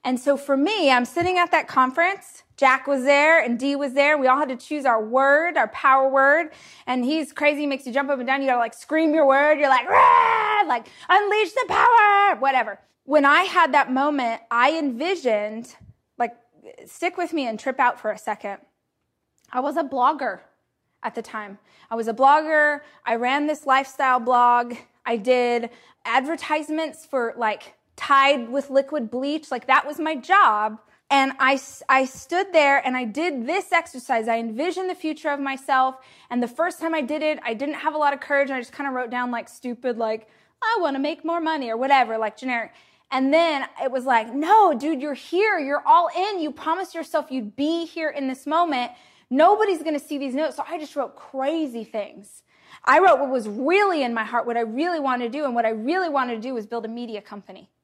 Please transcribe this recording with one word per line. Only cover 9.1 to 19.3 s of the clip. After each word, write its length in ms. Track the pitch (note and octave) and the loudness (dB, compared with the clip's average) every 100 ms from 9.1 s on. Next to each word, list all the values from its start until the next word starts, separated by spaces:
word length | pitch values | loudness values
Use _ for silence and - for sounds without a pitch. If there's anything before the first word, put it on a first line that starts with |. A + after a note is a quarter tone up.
your 140 | D#4 C#4 | 2 4
word. 320 | C4+ D4 D4+ | 4 4 4
You're 100 | C#4+ | 4
like, 200 | C4 B3 | 2 4
"Rah!" 720 | B4 B4+ B4 A#4 A4+ G#4+ G#4 F#4 | 4 6 6 4 0 0 0 0
Like, 200 | B3 A3+ - - | -2 -6 -20 2
"Unleash 440 | F#4 G#4 G#4 G4+ | 2 4 0 0
the 120 | - B4 | -2 -2
power," 680 | - A#4 A#4 G#4 G4+ G4+ C4+ | 2 6 6 6 6 4 2
whatever. 400 | C4+ C4 A3 G3 _ _ | 0 0 -2 -8 _ _
When 200 | - D4+ | 0 4
I 180 | C#4 D4+ | 6 4
had 300 | F#4 F4+ E4 | 2 2 4
that 180 | C#4+ C4 | 4 2
moment, 520 | B3+ C#4+ D4 A#3+ A3+ _ | 0 0 0 -4 -6 _
I 300 | A#3 B3+ D#4+ | 2 2 2
envisioned, 960 | D4 A#3 E4 F#4 C4 G#3+ G#3 A3 A#3 - - _ _ _ | -4 -4 -4 -2 -2 -2 -4 -10 -16 -20 -20 _ _ _
like, 180 | A#3+ A#3 _ _ - - - | -8 -8 _ _ -20 -20 -20
stick 300 | - F4 F4+ | -6 -6 -4
with 160 | E4+ | -6
me 140 | E4 B3 | -4 -4
and 120 | A3 | -6
trip 220 | - C4 | -6 0
out 180 | B3+ B3 | 0 0
for 140 | G#3+ | -8
a 60 | G#3 | -8
second. 400 | - G#3 G#3 G3 _ _ _ _ _ _ _ | -8 -8 -8 -14 _ _ _ _ _ _ _